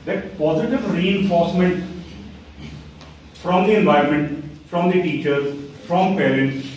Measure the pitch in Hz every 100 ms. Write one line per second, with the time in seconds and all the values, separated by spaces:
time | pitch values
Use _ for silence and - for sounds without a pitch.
0 | 131 190 - - 156 160 233 262 - 170
1 | 190 196 - 170 170 180 180 - - -
2 | - - - - - - - - - -
3 | - - - - 175 185 196 214 - 147
4 | 147 151 147 - - - - 170 180 180
5 | 165 143 147 139 139 143 - - - 180
6 | 190 196 135 135 135 - -